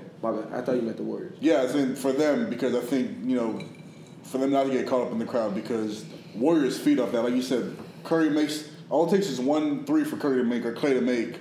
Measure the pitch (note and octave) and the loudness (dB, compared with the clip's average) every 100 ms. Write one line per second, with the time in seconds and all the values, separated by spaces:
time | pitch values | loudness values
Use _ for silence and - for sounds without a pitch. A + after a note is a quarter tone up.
0 | - - A2+ G#2+ G#2+ B2 C3 B2+ A2+ G#2+ | -10 -8 -4 -4 -4 -6 -2 0 -2 -4
1 | G#2+ G#2 F#2 - D3 D3+ B2+ D3 C3 A2+ | -6 -6 -8 -2 2 4 2 2 0 0
2 | C#3 C3 D3+ B2+ A2 A#2 C3 A#2+ A#2+ C3+ | 0 2 2 2 0 -2 0 0 0 0
3 | A2+ G2+ A#2+ B2 A2+ G2+ - - - - | 0 -4 -2 0 0 -4 -8 -14 -18 -20
4 | - - - C3 C3+ C#3 C3+ B2+ - B2+ | -20 -20 -8 -2 2 2 2 2 0 0
5 | A#2+ A2 A#2 B2 A2 G2 - A#2 G#2+ G#2 | 0 -2 -2 0 0 -2 -4 -2 -2 -6
6 | - - - G2+ C#3 E3 B2+ - D3 C#3 | -10 -16 -12 -2 2 4 2 2 2 4
7 | A2+ A2+ B2 B2+ B2 B2 F#2+ - - - | 2 2 2 0 2 0 -2 -6 -14 -12
8 | - E3 D#3 D3+ D3+ - - - - C#3 | 0 2 4 4 0 -2 -8 -16 -2 2
9 | E3+ G3 D3+ B2 B2+ D3+ D3+ C3+ - D#3 | 4 4 2 0 2 2 2 -2 0 2
10 | C3+ B2 D3 B2+ A#2 A#2+ A2+ A#2 D3 B2+ | 2 -2 0 2 2 0 -2 0 2 2
11 | A#2+ A#2+ G#2+ - | 2 0 -2 -6